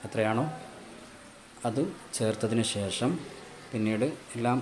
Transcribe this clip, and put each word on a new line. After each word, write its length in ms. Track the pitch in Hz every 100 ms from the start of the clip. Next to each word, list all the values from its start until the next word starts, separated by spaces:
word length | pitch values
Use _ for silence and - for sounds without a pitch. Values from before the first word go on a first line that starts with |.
| 107
എത്രയാണോ 380 | 113 107 110 156 - - - - - - - - - - - 123
അത് 140 | 113 180 - - -
ചേർത്തതിന് 480 | 110 110 110 117 110
ശേഷം 380 | 101 98 - 123 165 - - - - -
പിന്നീട് 340 | 110 107 107 135 156 - 120
എല്ലാം 220 | 117 127